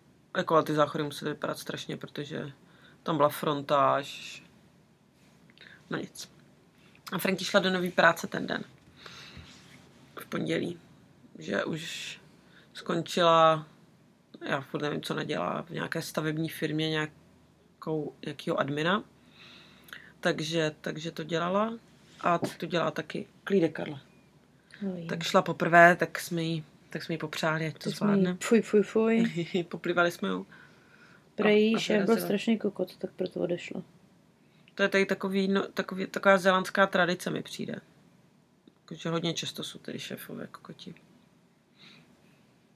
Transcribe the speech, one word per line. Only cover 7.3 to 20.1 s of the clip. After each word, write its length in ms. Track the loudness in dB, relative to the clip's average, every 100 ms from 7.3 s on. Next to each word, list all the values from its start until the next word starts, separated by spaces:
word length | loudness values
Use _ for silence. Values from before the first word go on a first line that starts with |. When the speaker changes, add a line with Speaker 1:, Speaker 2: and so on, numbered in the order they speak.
| -2 2
Speaker 1:
šla 140 | 2
do 100 | 4
nový 200 | 2 0
práce 360 | 4 4 4 -2
ten 200 | -6 -4
den. 160 | -6 -8 -20 -20 -20 -20 -18 -18 -20 -20 -20 -20 -20 -20 -20 -20 -20
V 60 | -8
pondělí. 540 | -6 -2 -2 -4 -8 -16 -20 -20 _ -20 -14
Že 240 | -4 -4 -2
už 540 | -6 -8 -10 -12 -14 -20 -20 -20 -20 -20
skončila, 920 | -10 -4 -2 -2 2 6 8 8 4 -2 -18 _ _ _ _ _ -12 -6
já 120 | -4
furt 200 | -4 -4
nevím, 200 | -4 -4
co 120 | -6
nedělá, 480 | -6 -4 -4 -2 -4
v 80 | -6
nějaké 320 | -8 -6 -6
stavební 480 | -6 -4 -2 -2 -4
firmě 400 | -4 -4 -2 -2
nějakou, 1200 | -2 -4 -8 _ _ _ _ _ -12 -6 -4 -6 -10 -12
nějakýho 340 | -8 -4 -2
admina. 440 | -2 -2 0 0 -2 _ _ -20 -20 -20 -20 -20 -20 -20 -20